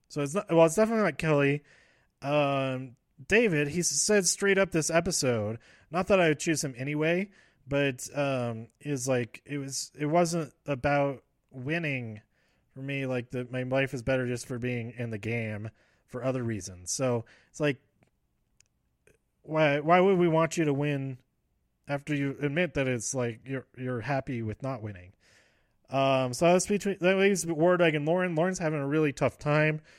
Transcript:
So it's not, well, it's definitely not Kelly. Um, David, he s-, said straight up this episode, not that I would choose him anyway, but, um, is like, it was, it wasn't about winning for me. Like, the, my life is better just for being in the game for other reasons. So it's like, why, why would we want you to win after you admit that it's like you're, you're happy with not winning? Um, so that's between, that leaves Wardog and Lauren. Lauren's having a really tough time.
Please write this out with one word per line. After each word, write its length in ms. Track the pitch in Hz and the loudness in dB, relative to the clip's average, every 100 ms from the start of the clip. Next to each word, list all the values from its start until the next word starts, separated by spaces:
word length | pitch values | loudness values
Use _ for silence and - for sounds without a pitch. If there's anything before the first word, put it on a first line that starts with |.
| _ | _
So 140 | 151 | -6
it's 120 | 143 | -4
not, 160 | 196 - | -4 2
well, 140 | 165 | 6
it's 100 | 160 | 6
definitely 300 | 214 220 226 | 6 2 2
not 140 | 185 131 | 0 0
Kelly. 440 | 160 147 139 147 _ _ _ _ _ _ | 2 4 4 0 _ _ _ _ _ _
Um, 760 | 143 147 139 135 135 131 131 117 _ - 135 | -2 0 2 0 -2 -4 -8 -16 _ -14 0
David, 420 | 214 226 151 147 | 2 4 2 0
he 120 | 170 | -2
s-, 80 | 165 | -2
said 380 | 143 - 208 175 | 0 2 2 2
straight 300 | - 196 190 | 0 2 2
up 140 | 190 | 2
this 200 | 160 151 | 0 2
episode, 680 | 165 180 - 131 117 104 117 _ - - | 0 0 0 0 0 -2 -6 _ -20 -6
not 160 | 170 190 | -4 2
that 120 | 190 | 4
I 100 | 165 | 6
would 120 | 151 | 2
choose 240 | 170 151 | 0 -2
him 100 | 143 123 | -2 -6
anyway, 500 | 139 151 160 180 202 _ _ _ 123 | -6 -2 0 0 -2 _ _ _ -4
but, 420 | 143 139 127 - | 0 0 -2 -6
um, 540 | 147 139 127 120 113 117 _ | -4 -2 -2 -4 -6 -12 _
is 260 | 147 135 131 | -6 -4 0
like, 360 | 123 117 - | 0 -2 -8
it 140 | - 143 | -10 -8
was, 340 | 135 131 - 139 | -6 -8 -8 -4
it 80 | 147 | 0
wasn't 460 | 170 165 170 143 _ - | 2 2 0 -6 _ -6
about 560 | 135 143 143 143 123 _ _ _ | -2 0 2 0 -4 _ _ _
winning 720 | 131 131 170 151 131 113 104 _ _ _ _ _ | -10 -6 -4 -2 -4 -6 -12 _ _ _ _ _
for 80 | 135 | -14
me. 240 | 139 139 | -8 -6
Like, 260 | 131 127 123 | -4 -4 -4
the, 160 | 127 123 | -8 -6
my 140 | 127 | -6
life 280 | 127 135 135 | -2 0 0
is 100 | 131 | -2
better 240 | 123 131 123 | 0 0 0
just 200 | 120 - | -4 -6
for 120 | 120 | -6
being 360 | 123 120 113 123 | -4 -4 -6 -8
in 140 | 117 | -8
the 80 | 107 | -6
game 520 | 110 117 110 104 110 - _ _ _ | -4 -4 -4 -6 -10 -14 _ _ _
for 180 | 127 | -6
other 180 | 131 127 | -4 -2
reasons. 480 | 117 104 92 90 92 | -4 -6 -8 -14 -8
So 360 | - 131 117 - - _ | -2 0 -2 -4 -18 _
it's 100 | - | -4
like, 160 | 147 131 _ _ _ _ _ _ _ _ _ _ _ _ _ _ _ _ | -2 -2 _ _ _ _ _ _ _ _ _ _ _ _ _ _ _ _
why, 380 | 147 156 151 147 | -4 2 2 2
why 200 | 156 180 | 4 6
would 160 | 196 180 | 6 4
we 120 | 175 | 4
want 280 | 160 165 170 | 4 0 0
you 80 | |
to 80 | 151 | 0
win 460 | 135 147 139 135 127 _ _ _ _ _ _ - | 0 0 -2 -6 -10 _ _ _ _ _ _ -8
after 280 | 139 156 | -6 -2
you 220 | 143 139 135 | -2 -2 -2
admit 340 | 143 156 175 | -2 -2 -2
that 120 | 147 131 | -2 -2
it's 280 | 123 - | -2 -4
like 260 | 131 120 110 | -4 -4 -6
you're, 220 | - 135 - 127 | -10 -10 -10 -10
you're 240 | 127 123 | -6 -6
happy 420 | 110 135 - 120 | -4 -4 -4 -6
with 200 | 110 104 | -6 -6
not 200 | 135 120 | -8 -8
winning? 300 | 107 92 90 _ _ _ _ _ _ _ - | -10 -14 -18 _ _ _ _ _ _ _ -6
Um, 440 | 135 135 131 127 | 0 2 2 0
so 180 | 123 170 | 2 4
that's 140 | 180 180 | 4 2
between, 320 | 208 202 180 | -2 -2 0
that 160 | 175 190 | 2 4
leaves 300 | 196 185 165 | 4 2 -2
Wardog 500 | 151 180 175 170 151 | 2 4 6 4 2
and 80 | |
Lauren. 300 | 147 180 180 | 0 0 0
Lauren's 240 | 156 185 185 | 0 0 0
having 220 | 160 151 | -2 -2
a 60 | 139 | 0
really 260 | 156 147 | 0 0
tough 260 | - 139 - | 0 -2 -2
time. 420 | 147 151 156 156 - | 0 2 2 0 -8